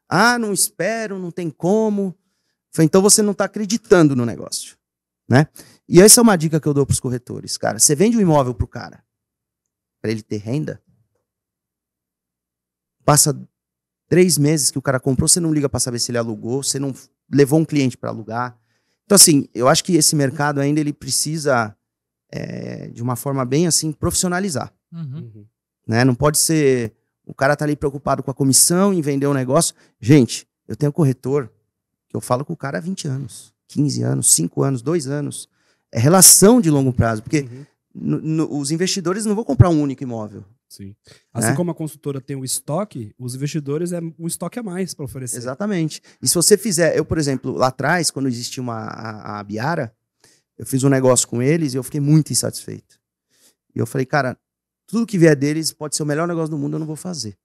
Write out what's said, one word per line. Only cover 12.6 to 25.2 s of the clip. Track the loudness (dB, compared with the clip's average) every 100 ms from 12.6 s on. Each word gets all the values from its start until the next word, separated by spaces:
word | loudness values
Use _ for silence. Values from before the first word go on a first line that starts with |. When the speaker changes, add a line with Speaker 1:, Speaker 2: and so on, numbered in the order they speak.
| _ _ _ _
Speaker 1:
passa | 2 4 2 -2 -10 _ _ _ _ _ _
três | 2 4 4
meses | 2 2 -2
que | -2
o |
cara | -2 -2
comprou, | 0 0 0
você | 0
não | 0
liga | 0 0
pra | -2
saber | -4 -6
se | -4
ele | -4
alugou, | -4 -6 -6 -4
você | -4 -4
não | -6 -8 -16 _ _
levou | 4 4 4
um |
cliente | 2 0 0 -2
pra | -8
alugar. | -10 -8 -6 -6 -10 _ _ _ _
Então, | 2
assim, | 6 6 4 0
eu | 2 4
acho | 4
que | 2
esse | 2 2
mercado | 2 0 -2 -2 0
ainda | 0 0
ele | -2
precisa, | -6 -6 -4 -4 -4 0 0 0 -8 _ _ _ _ _
é, | -12 -10 -10 -12 -12 -14
de | -8
uma | -6
forma | -4 -4 -4
bem | 0 0 2
assim, | 0 -4
profissionalizar. | -4 -4 -2 -2 -4 -4 -6 -8 _ _
Speaker 2:
Uhum. | -14 -12 -12